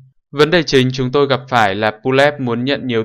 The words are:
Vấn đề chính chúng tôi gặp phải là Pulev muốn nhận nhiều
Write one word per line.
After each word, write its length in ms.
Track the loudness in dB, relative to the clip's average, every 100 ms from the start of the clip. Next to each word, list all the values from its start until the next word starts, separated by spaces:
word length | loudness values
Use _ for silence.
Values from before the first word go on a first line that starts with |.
| -20 _ _
Vấn 200 | 0 2
đề 120 | 2
chính 260 | 2 2 2
chúng 180 | -2 -2
tôi 160 | 0 0
gặp 120 | -2 -2
phải 260 | 0 0 0
là 160 | -2
Pulev 420 | -2 -2 2 2 0
muốn 260 | -4 -4 -4
nhận 220 | -4 -2
nhiều 160 | -4